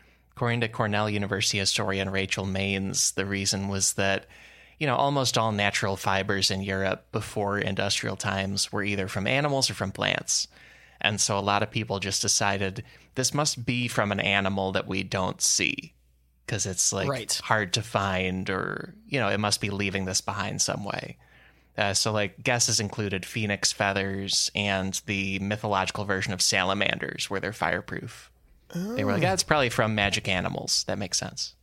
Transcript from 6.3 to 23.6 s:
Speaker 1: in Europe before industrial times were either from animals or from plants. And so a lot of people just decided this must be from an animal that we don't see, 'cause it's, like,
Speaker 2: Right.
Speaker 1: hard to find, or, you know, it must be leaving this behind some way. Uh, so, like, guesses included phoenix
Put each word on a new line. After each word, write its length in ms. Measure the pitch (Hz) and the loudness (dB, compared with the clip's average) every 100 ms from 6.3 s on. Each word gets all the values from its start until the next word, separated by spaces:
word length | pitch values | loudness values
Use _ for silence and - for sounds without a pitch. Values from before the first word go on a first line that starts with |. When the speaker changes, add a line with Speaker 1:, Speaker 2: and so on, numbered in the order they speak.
| 98 92 | 2 2
Speaker 1:
in 100 | 95 | 0
Europe 440 | 98 95 98 92 - | -2 0 0 -2 -4
before 440 | - - 110 101 101 | -6 -4 -4 -2 0
industrial 600 | 104 101 101 - 110 98 | 0 0 0 0 -2 -4
times 540 | 104 98 98 98 - | -2 0 -2 -2 -2
were 100 | 110 | -2
either 240 | 101 98 95 | -2 -2 -2
from 180 | 101 104 | -2 0
animals 440 | 131 147 135 127 | 0 0 0 0
or 40 | |
from 180 | 107 101 | -2 -4
plants. 560 | - - - - - - - - - - - | -2 0 0 -2 -2 -4 -10 -20 -20 -20 -2
And 180 | - 101 | 0 2
so 160 | - 101 | 0 2
a 20 | |
lot 240 | 98 101 | 2 2
of 80 | 107 | 2
people 280 | 113 107 98 | -2 -2 -2
just 220 | 95 - | -2 -2
decided 640 | 101 - 101 98 95 107 - - - - | 2 2 2 2 -2 -4 -12 -16 -12 -2
this 180 | 127 | 0
must 320 | 143 151 - 120 | 0 0 -2 -2
be 220 | 123 120 | -2 0
from 240 | - 104 | 2 2
an 80 | 98 | 2
animal 520 | 101 101 98 98 95 | 2 4 2 0 0
that 140 | 92 - | 0 -2
we 160 | 95 | -4
don't 380 | 95 98 92 - | -2 -2 -2 0
see, 520 | - - 92 - - _ _ _ _ _ - | 2 2 2 -2 -10 _ _ _ _ _ -6
'cause 180 | 104 101 | -4 -2
it's, 260 | 90 - | 0 0
like, 160 | 98 95 | 0 0
Speaker 2:
Right. 320 | 131 107 - - | -2 -2 -4 2
Speaker 1:
hard 260 | 110 95 | 2 2
to 80 | - | -2
find, 680 | - 107 98 92 92 92 92 | -2 0 2 2 0 -2 -2
or, 460 | 92 92 - - - - | -2 -2 -6 -8 -14 -4
you 120 | 139 | -2
know, 100 | 101 | 0
it 100 | 104 | 2
must 220 | 104 - | 2 2
be 80 | 104 | 0
leaving 340 | 98 101 98 95 | 0 0 0 0
this 140 | 92 | -2
behind 420 | - 101 101 98 | -2 -4 -2 0
some 220 | - - | 0 -2
way. 340 | 101 - - - - - - - _ - | -4 -6 -6 -12 -20 -20 -20 -20 _ -2
Uh, 160 | 101 | 0
so, 180 | 95 113 | 2 2
like, 320 | 107 101 - | 2 0 -2
guesses 360 | - 123 120 113 | 0 2 4 2
included 440 | 101 - 104 95 - | 0 -2 -2 -2 -4
phoenix 460 | 113 104 98 | -2 -2 0